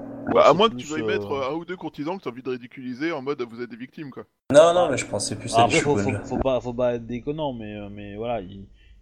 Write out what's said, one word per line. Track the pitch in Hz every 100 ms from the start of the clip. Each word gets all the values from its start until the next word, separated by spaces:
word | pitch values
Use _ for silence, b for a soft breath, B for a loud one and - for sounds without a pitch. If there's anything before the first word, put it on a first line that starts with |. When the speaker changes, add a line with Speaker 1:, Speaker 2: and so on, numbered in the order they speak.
| - - -
Speaker 1:
Bah, | - 123
à |
Speaker 2:
C'est | 165
Speaker 1:
moins | 226
que | 247
Speaker 2:
plus, |
Speaker 1:
tu | -
veuilles | 226
Speaker 2:
euh, | 220
Speaker 1:
mettre, | 202 202
euh, | 139 131
un | 160
ou | 170
deux | 180
courtisans | 156 - 147 190
que |
t'as | -
envie | 120
de | 131
ridiculiser | 127 123 139 127 120 160
en | 156
mode, | 135 139
vous | 120 113
êtes | 120
des | 117
victimes, | 127 - 143
quoi. | 120 107 _ -
Speaker 3:
Non, | 139 170
non, | 175 165
mais | 117
je | -
pensais | 104 - 104
plus | 113
à | 113
des |
Speaker 2:
Après, | 117 156
faut, | 143 143
faut, |
Speaker 3:
Shogun. | 101 104
Speaker 2:
faut | - 120
pas, | 131 123
faut | 123
pas | 120 123 120
être | 117
déconnant, | 120 127 156 147
mais, | 120 107 104
euh, | 101
mais | 101 101 101
voilà, | 117 117
il | 92 98 98 - - -